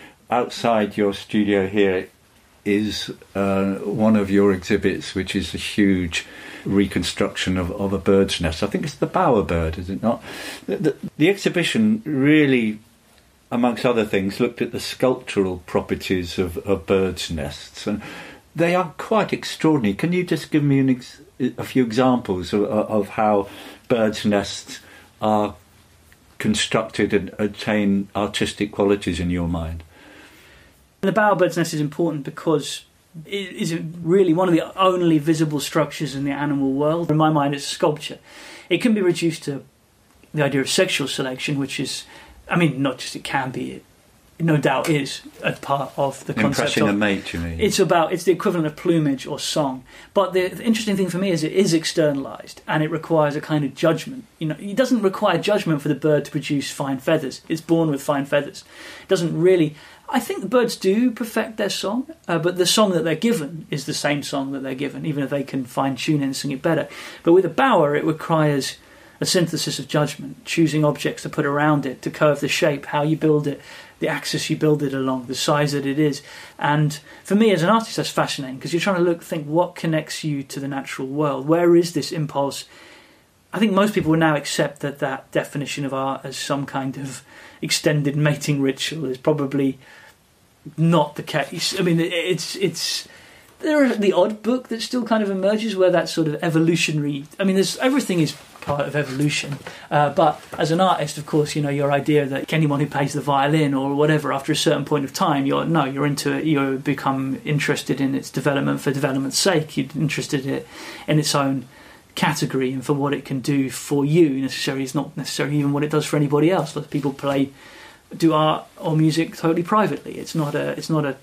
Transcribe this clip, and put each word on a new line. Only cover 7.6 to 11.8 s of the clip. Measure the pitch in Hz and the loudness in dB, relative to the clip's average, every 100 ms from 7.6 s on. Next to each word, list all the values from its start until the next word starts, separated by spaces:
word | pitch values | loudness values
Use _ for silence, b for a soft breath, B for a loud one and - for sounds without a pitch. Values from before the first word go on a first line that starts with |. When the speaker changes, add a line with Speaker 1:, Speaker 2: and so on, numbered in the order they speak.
| 87 | -2
Speaker 1:
of | 98 98 | -4 -4
a | 95 | 0
bird's | 104 98 98 - | 4 4 4 0
nest. | 82 82 | -2 -2
I | 104 | -2
think | 180 | -2
it's | 151 | -4
the | - 156 | -4 -2
bower | 180 170 110 | 2 4 2
bird, | 82 85 80 82 | 2 0 -2 -4
is | 87 | -8
it | 95 | -4
not? | 110 - B B B B B | -2 -2 B B B B B
The, | 196 | -2
the, | 151 - 190 - | -2 -2 -6 0
the | 160 | 2
exhibition | 196 170 170 160 117 | 2 0 0 0 2